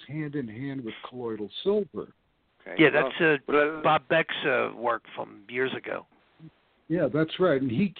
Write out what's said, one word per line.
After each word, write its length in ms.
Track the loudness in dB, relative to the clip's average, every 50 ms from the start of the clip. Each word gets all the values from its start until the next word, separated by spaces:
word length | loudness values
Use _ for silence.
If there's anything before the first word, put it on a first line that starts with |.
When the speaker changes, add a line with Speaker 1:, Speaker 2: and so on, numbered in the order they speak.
| -8
Speaker 1:
hand 280 | -12 -8 -8 -8 -6 -6
in 120 | -6 -6
hand 380 | -6 -8 -8 -8 -8 -8 -6 -8
with 100 | -8 -10 -10 -14 -16
colloidal 400 | -12 -8 -8 -6 -6 -6 -8 -10 -10 -4 -2
silver. 440 | 0 0 0 0 -4 -8 -10 -10 -10 -14 _ _ _ _ _ _ _ _ _ -16
Speaker 2:
Okay. 80 | -10 2 4
Speaker 3:
Yeah, 100 | 4 6 6
that's, 220 | 4 0 0 0 2
Speaker 2:
Well, 160 | 2 4 2
Speaker 3:
uh, 40 | 2 0 2
Speaker 2:
well, 320 | 2 4 4 2 0 0 2
Speaker 3:
Bob 200 | 2 2 2 2 2
Beck's, 240 | 2 2 2 0 -4 -4 -2
uh, 260 | 0 0 2 0 -2 -4
work 260 | -4 -2 -2 -2 -2 _ -12 -12
from 240 | -10 -10 -10 -12 -20 -16 -10
years 240 | -4 -2 -2 -2 -4
ago. 300 | -6 -8 -6 -8 -8 -8 _ _ _ _ _ _ _ -20 -20 _ _ _ _ _ _ _ -2
Speaker 1:
Yeah, 200 | 0 0 0 2
that's 300 | 2 2 0 0 2 2
right. 200 | 4 4 4 4
And 100 | 2 0
he 240 | 2 2 2 0 0 -6